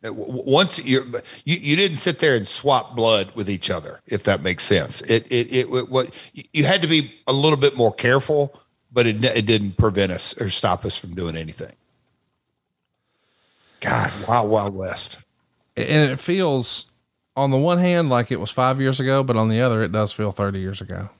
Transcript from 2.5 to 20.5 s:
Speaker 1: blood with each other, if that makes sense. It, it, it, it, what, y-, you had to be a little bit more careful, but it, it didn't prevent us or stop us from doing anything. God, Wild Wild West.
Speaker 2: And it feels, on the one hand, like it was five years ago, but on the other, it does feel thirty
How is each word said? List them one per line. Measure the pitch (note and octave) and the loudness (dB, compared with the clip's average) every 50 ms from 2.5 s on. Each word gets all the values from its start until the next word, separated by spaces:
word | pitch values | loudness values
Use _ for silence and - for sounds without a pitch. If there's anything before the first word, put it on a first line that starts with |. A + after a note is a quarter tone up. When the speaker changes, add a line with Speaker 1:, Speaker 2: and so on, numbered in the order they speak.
| - - - C#3 C#3 B2 - - A#2+ | -6 -2 2 2 2 2 2 -2 -4
Speaker 1:
blood | A#2 A2+ A2+ A2+ G#2 G2 F#2+ - | 0 2 4 4 2 0 -2 -6
with | A2+ G#2 F#2 | -8 -6 -4
each | G2+ F#2 - - | -4 -4 -4 -4
other, | G2+ E2+ D2+ - - - _ | -4 -4 -6 -10 -16 -18 _
if | - - G2 - | -6 -6 -2 0
that | - G2 F2 C#2+ | 0 0 0 0
makes | F#2 F2+ F2 - | -4 0 0 2
sense. | - G2+ - - - - - - | 4 4 2 2 0 -6 -8 0
It, | - A2+ A2+ - - | 2 2 2 2 0
it, | B2+ B2 A#2+ A#2+ C3 | -2 -2 -2 0 0
it, | C3 B2 A2+ | -2 -2 0
it, | A#2+ B2+ B2 B2+ | -2 -4 -4 0
what, | B2+ C3 B2+ - - - - - _ | -2 -2 -2 -2 -6 -18 -20 -18 _
y-, | - - _ _ | -18 -18 _ _
you | - C#3+ | 0 2
had | C3+ F#3 G3 E3 | 2 2 2 2
to | D#3 | 2
be | E3 D#3 C#3+ G#2 - - _ | 2 0 0 -2 -10 -12 _
a | - C3 | -2 0
little | C#3 C#3+ D#3 D#3 C#3 | 2 4 2 2 4
bit | C#3 C#3+ C#3 | 2 2 2
more | C3 A#2+ A2 G2+ | 4 0 0 2
careful, | - - A#2+ B2+ C#3 B2+ - D3+ D3 C#3+ C#3 - - _ _ _ _ _ _ - | 0 2 2 2 2 2 0 0 0 0 0 -4 -14 _ _ _ _ _ _ 0
but | B2 A#2+ | 2 2
it, | A#2+ A2+ G#2+ A2+ | 2 2 0 0
it | B2+ A2 A#2+ A2 | 0 0 0 2
didn't | G2+ A#2 G#2+ G#2 G2 F#2+ | 2 2 2 2 -2 0
prevent | - A2 A2 F#2+ G2+ G2 F#2 F2+ | 2 2 2 4 2 0 0 0
us | E2+ - - - - | -4 -6 -6 -6 -6
or | A#2 G2 | -4 -4
stop | F2+ - - A2 F2+ F2+ - | -4 -2 0 0 -2 0 -2
us | G2+ - - | -6 -8 -8
from | - F2+ E2+ | -10 -10 -10
doing | F2+ F2+ E2+ D#2+ | -6 -6 -6 -6
anything. | E2 D#2+ D#2+ D#2+ - - - - _ _ _ _ _ _ _ _ _ _ _ _ _ _ _ _ _ _ _ _ _ _ _ _ _ _ _ _ _ _ _ _ _ _ _ _ _ _ _ _ _ | -8 -10 -10 -12 -14 -16 -16 -16 _ _ _ _ _ _ _ _ _ _ _ _ _ _ _ _ _ _ _ _ _ _ _ _ _ _ _ _ _ _ _ _ _ _ _ _ _ _ _ _ _
God, | - - - B2 G#2 - - G2+ - - | -4 -2 -2 0 0 -2 -4 -8 -4 0
Wild | A2+ A#2+ A2+ G#2+ | 0 0 2 2
Wild | A2 A2 G2+ G2+ G2 | 2 0 0 0 -6
West. | F#2+ F#2+ F#2 F#2+ - - - - - - _ _ _ _ _ _ _ _ _ _ | -6 -8 -8 -6 -6 -8 -8 -10 -14 -20 _ _ _ _ _ _ _ _ _ _
Speaker 2:
And | - - - C#3+ D3+ D3+ C#3 | -6 -4 0 2 2 2 2
it | C3 C3+ | 0 -4
feels, | - - F3 F#3+ F#3 E3 C#3 C3 A#2+ - - - - _ _ _ _ _ _ _ _ _ _ | -4 -4 -2 0 0 0 0 0 -2 -2 -4 -6 -8 _ _ _ _ _ _ _ _ _ _
on | - C#3 C#3 | -2 0 2
the | C3+ | 2
one | C3 C#3+ E3+ F3 F3 | 2 2 2 2 4
hand, | F3+ F3+ F3 E3+ E3+ D3 | 4 2 2 2 2 2
like | B2+ A#2+ A#2 - | 2 0 0 0
it | C3 F#2 | -2 -4
was | F#2 G#2+ | -4 -6
five | - - B2 B2+ C3 C3+ | -2 0 2 2 2 2
years | C3+ C3 C3 C3 | 0 0 0 0
ago, | C3+ C3 C3+ C#3 C3+ | 0 2 2 2 2
but | C3 A#2+ | 2 2
on | A2 A2 A2 | 2 2 2
the | A2 A2+ | 2 2
other, | B2 B2+ A#2 A2 A2 | 2 2 2 2 0
it | F#2 F2+ | 0 0
does | A2 G#2+ G2+ - | 0 -2 -2 -2
feel | - G#2+ G#2 F#2+ | -4 -4 -4 -2
thirty | - G#2 G2 | -2 -2 -2